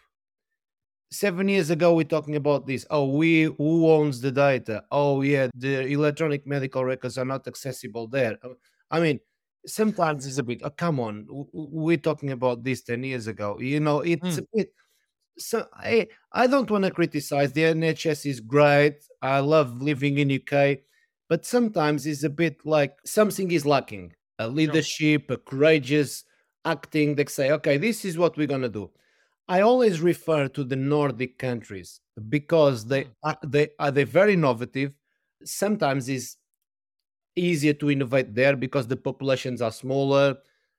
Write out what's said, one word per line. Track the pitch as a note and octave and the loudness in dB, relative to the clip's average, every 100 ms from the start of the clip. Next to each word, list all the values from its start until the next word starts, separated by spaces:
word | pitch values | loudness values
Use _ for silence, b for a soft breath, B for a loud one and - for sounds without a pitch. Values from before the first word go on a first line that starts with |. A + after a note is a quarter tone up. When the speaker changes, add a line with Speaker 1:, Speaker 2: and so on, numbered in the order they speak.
| _ _ _ _ _ _ _ _ _ _ _ | _ _ _ _ _ _ _ _ _ _ _
Speaker 1:
Seven | - G3+ F3 G3 | -4 -2 0 0
years | G3 D3+ | 0 0
ago, | E3 E3+ | 2 4
we're | E3 | 4
talking | D#3 D#3+ C#3+ D3+ | 2 -2 -2 -2
about | C#3+ C#3 A#2+ | 0 0 -2
this. | B2+ - | -8 -2
"Oh, | D3+ C#3 | 0 0
we, | C#3 E3 D#3+ | 2 4 4
who | D#3 - D3 E3 D#3+ | 2 0 0 4 6
owns | D#3 D3+ A#2+ | 6 4 -2
the | C3+ | -2
data? | C3 C#3+ B2+ G#2+ G#2+ - | 2 2 2 -2 -8 -4
Oh, | C#3 C#3+ C#3 | 0 2 2
yeah, | C#3 C#3+ B2+ B2 | 2 2 0 -2
the | C3 C3+ C3 | -4 -2 -2
electronic | C#3+ D3+ D3 D#3+ C#3+ C#3 | 0 0 0 -2 -4 -4
medical | C#3+ C3 C3 | -4 -4 -2
records | B2+ B2+ B2+ A#2+ | -2 -4 -6 -6
are | |
not | B2+ C3+ B2 | -6 -6 -10
accessible | A2+ C3+ B2+ - A#2 A2+ | -12 -12 -12 -12 -12 -6
there." | C3+ C3+ B2 | -2 -2 -4
Uh, | B2+ B2 _ _ _ | -12 -20 _ _ _
I | D#3+ | 0
mean, | E3 B2+ - _ _ _ - | 0 0 -6 _ _ _ -12
sometimes | - G#3+ F#3 D#3+ D3+ C3+ | -2 -2 2 0 -2 -6
it's | C3 | -6
a | |
bit, | A#2+ A#2+ D3 | -6 -6 -10
"Oh, | |
come | - F3 C#3+ | -4 -2 -2
on, | A2+ G#2 G#2+ | -4 -8 -12
w-, | C3+ C#3+ | -14 -12
w-, | E3+ D3 | -14 -10
we're | D#3+ D#3 D#3+ | -6 -2 0
talking | D#3+ D3+ C#3+ | 0 -4 -6
about | C3 B2+ A#2+ A#2+ | -2 -2 -2 -4
this | B2 | -6
ten | - A#2 C3 | -6 -6 -6
years | C3 A2 | -6 -8
ago." | G2 G#2 G2+ | -6 -6 -6
You | B2+ D3 | -4 0
know, | D3+ D3 | 0 0
it's | E3+ E3+ F3+ D#3+ | 0 -2 -2 -6
Speaker 2:
Mm. | |
Speaker 1:
a | - | -4
bit, | A3 - _ _ _ _ _ _ - | -4 -4 _ _ _ _ _ _ -16
so | - A3+ - | -6 -6 -6
I, | - - A3+ F#3 b b | -10 -2 0 0 b b
I | - B3+ | 0 2
don't | C#4 A3 | 2 2
wanna | G#3 F#3+ | 0 0
criticize. | F3 E3 D3 - C#3+ C#3+ | 0 -2 -2 -2 0 0
The | C#3+ | 2
N | D#3+ D#3+ | 2 2
H | D#3+ D#3 E3 | 0 -2 -2
S | D3+ D3 | -2 -4
is | B2 | -8
great. | A2 C#3+ D3 C#3+ D3 D3 _ _ | 0 6 6 6 4 2 _ _
I | C3 C#3 | -2 0
love | C#3 D#3 C3+ A#2+ | 4 4 4 0
living | C#3 D3 C#3+ C#3+ | -4 0 0 2
in | C#3+ | 0
U | C3+ | 0
K, | - C#3+ C#3 C#3 _ _ _ _ - | 0 2 2 2 _ _ _ _ -4
but | E3 - | -4 0
sometimes | B3 A3+ G3 D3+ D3+ C#3 | 0 0 2 0 0 -2
it's | D3 | -4
a | D3 | -4
bit | D3 E3 D#3 D3+ | 0 -2 -2 0
like | D#3 C#3 - - | 2 2 -4 -2
something | - G#3 - F#3 | 2 2 0 -2
is | E3+ C#3+ | 0 2
lacking. | C#3 - G2+ F2 - _ - | 0 0 -10 -14 -20 _ -8
A | |
Speaker 2:
Sure. | A2+ | -4
Speaker 1:
leadership, | C#3+ D#3 D#3 D3 - D3+ D3+ - | 0 2 2 0 0 2 2 0
a | B2 | -8
courageous | - C3+ D3+ D#3+ B2 D3 C#3 - - _ _ _ D#3+ | -6 -2 2 2 2 0 0 -6 -18 _ _ _ -6
acting. | D#3 - D#3 D3 C#3+ | -6 -4 -2 0 0
They | C#3 | -2
say, | - C3+ | -2 0
"Okay, | D3+ D3+ C#3 | 0 2 0
this | G#3+ G#3+ | 0 -4
is | G3 D#3+ | -6 -2
what | E3+ D#3+ | -2 0
we're | D3 | -4
gonna | C#3 B2 | -2 -4
do." | G#2 F#2 _ _ _ _ _ - | -6 -12 _ _ _ _ _ -2
I | F#3 | 2
always | G#3+ B3+ A#3 E3 | 4 4 4 2
refer | F3 E3 - D#3 C#3 | 0 0 0 0 0
to | D3 B2+ | -4 -4
the | C3+ | -4
Nordic | C3+ D3 C#3+ A#2 B2+ - | 0 0 0 -2 -8 -6
countries | C3 A#2+ - F#2+ F#2 - _ - G#2+ | -6 -6 -8 -16 -16 -20 _ -16 -4
because | D3 C#3+ E3 D3 B2 A2 | -4 2 4 4 2 -2
they | C#3 B2+ | -4 -4
Speaker 2:
Mm. | A2 | _
Speaker 1:
are, | D3+ D3+ D3+ | -8 -6 -2
they | C#3+ D3 - | 0 0 0
are, | D3 | 0
they're | C#3 C3+ | 2 2
very | D#3 G#3 | 4 4
innovative. | F#3+ D3 A2+ B2 C3+ C#3 - _ _ _ _ - | 4 2 0 -4 -6 -6 -8 _ _ _ _ -14
Sometimes | - G3+ G#3+ C#3+ C3+ B2 | -4 -2 0 0 0 -2
it's | C3+ A#2+ - _ _ _ _ _ _ _ _ _ | -6 -6 -14 _ _ _ _ _ _ _ _ _
easier | - F3 E3 D3 D3 | -2 0 2 2 0
to | D3 | 0
innovate | C#3 B2+ C3+ G#2 G#2 | 0 2 0 0 2
there | C3+ C3+ | 2 2
because | B2+ C#3 A2+ | -2 -2 -2
the | C3 | -4
populations | C#3 B2+ C3+ C3 C3 A#2+ | -6 -6 -2 -2 -2 -4
are | A2+ | -4
smaller, | - C3 C3+ C#3 C#3 C#3 C3 _ _ _ | -6 -4 -2 2 4 4 0 _ _ _